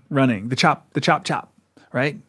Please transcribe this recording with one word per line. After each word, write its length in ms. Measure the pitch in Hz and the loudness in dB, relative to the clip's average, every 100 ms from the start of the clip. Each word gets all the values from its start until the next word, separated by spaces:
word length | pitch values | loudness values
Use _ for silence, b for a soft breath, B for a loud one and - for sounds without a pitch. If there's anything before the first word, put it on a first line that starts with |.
| - | -4
running, 380 | 139 131 104 113 | 0 2 0 -4
the 60 | 131 | 0
chop, 380 | 165 143 _ | 2 0 _
the 80 | 147 | -4
chop, 240 | 139 151 - | 0 0 0
chop, 260 | 151 - _ _ _ b | -6 -6 _ _ _ b
right? 280 | 123 143 - | -2 -2 -4